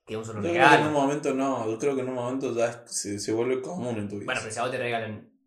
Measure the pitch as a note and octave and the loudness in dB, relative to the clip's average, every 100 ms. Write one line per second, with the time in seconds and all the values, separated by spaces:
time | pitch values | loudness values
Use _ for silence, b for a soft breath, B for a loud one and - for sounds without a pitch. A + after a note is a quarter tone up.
0 | - A2 A2 G#2 E3+ E3+ C#3+ D3 D3+ D3 | -10 -8 -6 -4 0 6 8 8 6 2
1 | C#3 D3 C#3+ C3 C3+ B2 A2 A2 C#3 C3 | 2 0 0 0 0 0 -2 -2 0 0
2 | B2+ B2+ A#2+ C3+ C3 A#2 A#2 - - - | -2 -4 -4 -2 -2 0 0 -2 -10 -8
3 | G2+ G2+ - A2+ B2 C3 - F3 A#2+ G#2+ | -6 -4 -2 0 0 -2 -4 -6 -4 -4
4 | G2+ G2+ A#2+ B2 A2+ A#2 B2+ B2+ A#2+ A2+ | -6 -6 -4 -4 -4 -4 -4 -2 -2 -4
5 | G#2+ G#2 - _ | -4 -10 -14 _